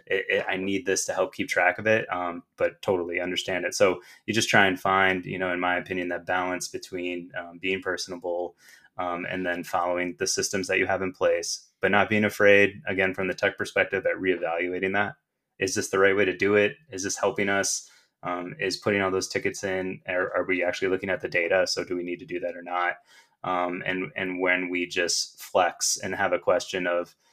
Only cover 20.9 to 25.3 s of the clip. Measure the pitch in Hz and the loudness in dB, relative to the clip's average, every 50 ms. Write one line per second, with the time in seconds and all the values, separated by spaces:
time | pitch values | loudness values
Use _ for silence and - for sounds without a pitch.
20.9 | 95 95 101 98 92 85 - 90 80 90 85 85 92 92 90 - - - 87 - | 0 0 0 -2 -2 -2 -2 -2 0 0 2 4 4 4 4 2 0 -2 -4 -4
21.9 | 90 90 87 87 87 85 - 80 87 87 90 87 85 87 87 87 87 90 87 87 | -4 -6 -4 -6 -6 -8 -8 -8 -8 -6 -6 -6 -8 -8 -10 -6 -4 -2 0 -2
22.9 | 87 - _ _ - - - _ _ _ - 90 92 90 90 90 87 92 - 92 | -2 -4 _ _ -20 -20 -20 _ _ _ -6 -4 -2 0 0 -2 -2 -4 -4 -4
23.9 | 92 92 92 - - 98 95 92 92 90 92 90 90 90 92 90 90 90 87 87 | -4 -4 -4 -6 -6 -6 -6 -4 -4 -2 0 2 2 2 0 -2 -2 -4 -4 -2
24.9 | - 92 87 82 - - - - | 0 0 0 0 0 -2 -4 -6